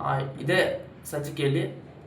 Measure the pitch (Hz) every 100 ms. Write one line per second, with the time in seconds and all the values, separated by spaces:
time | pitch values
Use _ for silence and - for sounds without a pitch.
0 | 135 139 135 - 147 185 143 - - -
1 | - 147 143 - 139 147 190 - - -